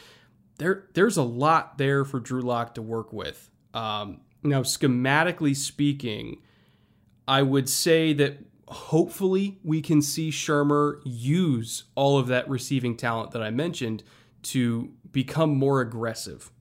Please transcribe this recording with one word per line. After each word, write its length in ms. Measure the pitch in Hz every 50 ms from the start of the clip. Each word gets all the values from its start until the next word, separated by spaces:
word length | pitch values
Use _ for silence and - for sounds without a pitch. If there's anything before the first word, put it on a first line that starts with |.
| - - - - _ _ _ _ _ _ _ -
there, 300 | 147 180 190 196 - _ -
there's 220 | 165 202 233 180
a 60 | 165 127
lot 540 | 120 117 123 143 156 165 151 - - - 139
there 260 | 135 139 139 139 135
for 160 | 139 - 127
Drew 220 | 117 - 127 131
Lock 340 | 123 123 120 120 117 120 -
to 60 | 120
work 300 | 110 110 113 113 107 -
with. 380 | 110 101 85 73 - - - _ _ _ _ _ -
Um, 460 | 113 113 107 107 104 104 101 - - - _ _ _ -
now, 180 | 143 143 135
schematically 920 | 123 - - - 160 131 123 123 127 135 143 156 165 180 170 - 160 143 139
speaking, 840 | 139 - - - - 147 143 143 139 123 113 104 110 117 110 - - _ _ _ _ _ _ _ _ _ _ _ _ _ _ _ _ _
I 160 | 131 135 139
would 260 | 139 131 139 139 120 -
say 440 | - - - 170 160 160 160 160 147
that 240 | 139 143 143 143 - - - _ _ _ -
hopefully 880 | - - - - 156 160 180 - - - 196 185 190 196 196 202 190 - -
we 180 | 156 156 160
can 180 | 147 - 160 151
see 300 | 147 - - 170 160 160
Shurmur 680 | 143 - - 160 151 143 143 147 147 147 147 147 147 - -
use 800 | 131 120 117 120 135 160 185 185 151 127 113 110 - - - - _ _
all 220 | 135 139 139 143 139
of 100 | 123 127
that 200 | 127 123 - -
receiving 480 | 135 123 - - 139 127 123 120 117
talent 360 | - 131 117 117 113 107 -
that 100 | - 117
I 80 | 110 107
mentioned 540 | 113 131 160 175 - - 127 113 110 107 - - - _ _ _ _ - -
to 480 | - - 131 120 117 117 117 - - - - - -
become 460 | - 135 131 - - 165 160 151 143
more 240 | 135 135 139 139 135
aggressive. 720 | 127 117 117 113 117 113 113 - - 98 67 62 - - _ _